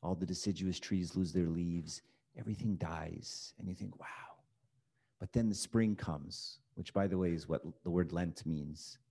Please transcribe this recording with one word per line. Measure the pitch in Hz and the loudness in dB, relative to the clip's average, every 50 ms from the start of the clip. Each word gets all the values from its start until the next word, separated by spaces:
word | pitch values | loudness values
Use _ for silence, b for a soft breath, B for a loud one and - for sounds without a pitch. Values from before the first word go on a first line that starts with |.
All | - 80 92 | 0 0 0
the | 85 92 | 0 0
deciduous | 85 92 90 - 104 95 82 92 92 90 - | -2 -2 -2 0 0 0 2 2 0 0 0
trees | - - 101 95 90 82 - | -2 0 0 0 0 0 2
lose | 95 95 87 | 0 0 2
their | 76 92 87 82 | 4 4 4 4
leaves. | 82 85 87 85 85 87 80 78 - - b b b b b b _ | 2 2 0 0 0 -2 -2 -4 -8 -12 b b b b b b _
Everything | - - - 110 95 113 113 101 | -10 -4 -4 -4 -2 0 0 0
dies. | 82 80 80 82 82 78 78 82 82 - - - - - - - - | 0 0 -2 -2 -4 -6 -6 -8 -8 -10 -10 -10 -10 -12 -14 -14 -8
And | - 95 | -6 -6
you | 92 | -6
think, | - - - - - | -6 -6 -8 -8 -10
"Wow." | - - - - - - - - _ _ _ _ _ _ _ _ _ _ _ _ _ _ _ _ | -12 -14 -12 -12 -14 -16 -18 -20 _ _ _ _ _ _ _ _ _ _ _ _ _ _ _ _
But | - 98 | -12 0
then | - 117 117 110 | 2 4 4 4
the | 104 | 2
spring | 95 - - - 113 113 110 104 | 0 -4 2 4 4 6 6 4
comes, | 92 - - 80 71 69 - - - - - - - _ _ _ | 2 0 -2 -2 -2 -4 -8 -10 -10 -10 -10 -12 -14 _ _ _
which, | - 92 - - | -10 -10 -2 2
by | 98 98 98 | 2 4 4
the | 90 92 | 4 4
way, | 92 87 85 | 4 4 4
is | 82 80 80 | 2 0 0
what | 82 - - 90 85 - _ | -2 -2 -2 -4 -12 -6 _
the | 90 | 2
word | 85 90 85 82 | 4 4 4 4
Lent | - 85 90 85 78 - - | 4 0 0 0 0 -4 -2
means. | 80 80 76 71 73 76 78 - - - - _ _ | -2 -2 0 -2 -4 -8 -10 -10 -14 -14 -16 _ _